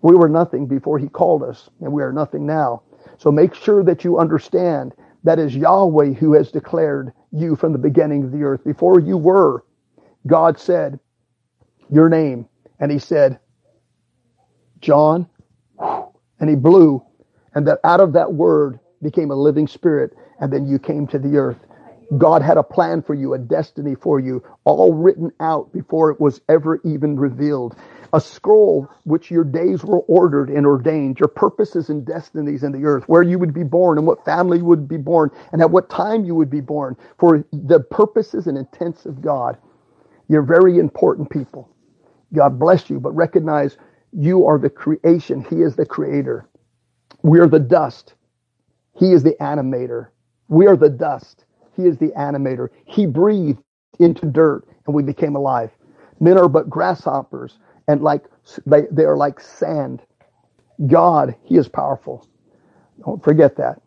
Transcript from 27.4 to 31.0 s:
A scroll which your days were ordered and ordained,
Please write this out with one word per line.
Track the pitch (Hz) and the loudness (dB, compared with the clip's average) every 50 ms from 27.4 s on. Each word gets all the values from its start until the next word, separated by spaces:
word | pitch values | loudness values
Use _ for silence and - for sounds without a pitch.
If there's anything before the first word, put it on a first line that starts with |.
| 143 147 147 135 123 117 113 _ - - - - - - - | -4 -4 -4 -6 -8 -10 -14 _ -20 -20 -20 -20 -12 -2 -2
A | 156 | -2
scroll | - - - - _ 196 214 220 214 196 170 147 135 - - _ _ | -2 -2 -18 -12 _ 2 4 4 4 4 2 -2 -2 -8 -18 _ _
which | - 147 160 - - | -4 -4 -4 -4 -2
your | 175 170 165 | -2 -2 -2
days | 147 127 165 170 185 190 175 - | -2 -4 -2 -2 -2 -2 -4 -4
were | - 208 175 | -2 -2 -2
ordered | - - 160 185 180 175 139 143 139 127 | 0 2 4 4 4 4 0 0 -2 -2
and | 139 147 143 | -2 0 2
ordained, | 143 143 131 120 151 156 156 | 2 2 2 0 -2 -2 -2